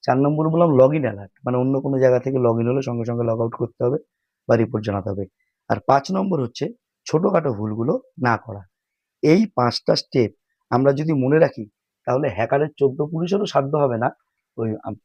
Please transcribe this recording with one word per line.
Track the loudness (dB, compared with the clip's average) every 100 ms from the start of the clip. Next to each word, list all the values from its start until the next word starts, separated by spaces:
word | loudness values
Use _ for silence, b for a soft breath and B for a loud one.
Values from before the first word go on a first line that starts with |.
চার | 0 0
নম্বর | 2 0 -2
বললাম | 0 2
log | 6 4
in | 4
alert, | -4 -8 -16 _
মানে | -4 -2
অন্য | 0 -2
কোনো | -2 2
জায়গা | 4 4
থেকে | 0 0
log | 0 2
in | 0
হলে | -2
সঙ্গে | -2 -6
সঙ্গে | -6 -4
log | -2 -2
out | -4 -4
করতে | -8 _
হবে | -2 -2 -8 _ _ _ 0
বা | 2
রিপোর্ট | 2 -2
জানাতে | -4 -4 -4
হবে। | -8 -10 _ _ _ _
আর | -4 4
পাঁচ | 2 2
নম্বর | -4 -2 -2
হচ্ছে | -4 -6 -8 -8 _ _ -4
ছোটখাটো | 0 2 0 0
ভুলগুলো | -4 -4 -2 -2 -2 _ -2
না | 0 0
করা। | -4 -14 -16 _ _ _ _ _
এই | 4 4 4
পাঁচটা | 0 0 0 -2 -2
স্টেপ | -2 0 0 _ _ _ _
আমরা | 2 2
যদি | 2 0
মনে | 0 2 4
রাখি, | 2 0 -14 _ _ _ -4
তাহলে | -2 -2
হ্যাকারের | -4 -2 0 -2 0
চোদ্দ | -2 0 -6
পুলিশেরও | -4 -2 -2 0
সাধ্য | -2 0 0
হবে | 0 0
না | -2 -4 _ _ _ -6
ওই | -4 -4
আম-, | -8 -10